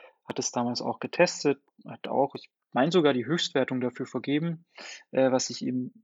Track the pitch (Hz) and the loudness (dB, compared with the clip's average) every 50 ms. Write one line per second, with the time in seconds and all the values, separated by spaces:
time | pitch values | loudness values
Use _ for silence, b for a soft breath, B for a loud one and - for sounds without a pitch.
0 | B B B B _ - - - 123 - - 127 120 120 120 - 120 123 120 - | B B B B _ -8 -6 -4 -4 -2 -2 -2 -2 -2 -2 -2 -4 -4 -4 -6
1 | - 120 - - 175 175 - - - 147 135 - _ _ _ - - 165 131 - | -8 -2 2 2 2 2 2 0 0 0 0 0 _ _ _ -20 -16 -16 -14 -12
2 | - 107 117 127 139 139 - - - - _ _ _ _ - 123 135 170 185 180 | -8 -2 0 0 0 0 -2 -8 -16 -20 _ _ _ _ 0 0 2 4 4 4
3 | 151 147 131 127 110 131 - 110 - - - 139 127 - 135 123 123 123 - - | 4 4 4 2 0 -2 -2 -2 -2 0 0 0 0 0 0 -2 -2 -2 -4 -6
4 | - - - 123 - 139 143 151 165 170 165 165 - B B B B B B B | -8 -6 -6 -6 -2 0 0 0 0 -2 -4 -6 -10 B B B B B B B
5 | B B - 131 131 131 127 127 - - 120 - - 131 127 127 123 - - - | B B 2 4 4 4 4 2 0 -2 -6 -4 -4 -2 -2 -2 -4 -6 -8 -14